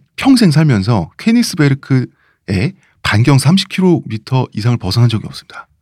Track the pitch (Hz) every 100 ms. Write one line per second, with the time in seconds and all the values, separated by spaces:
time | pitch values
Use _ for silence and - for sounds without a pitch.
0 | _ - 269 254 202 147 160 110 92 113
1 | 76 - - 233 233 - 143 139 - 131
2 | 120 _ _ _ - 95 143 - _ _
3 | - 107 127 139 135 190 - - 185 160
4 | - 110 - 131 123 - 110 120 92 107
5 | 120 107 - - - - - _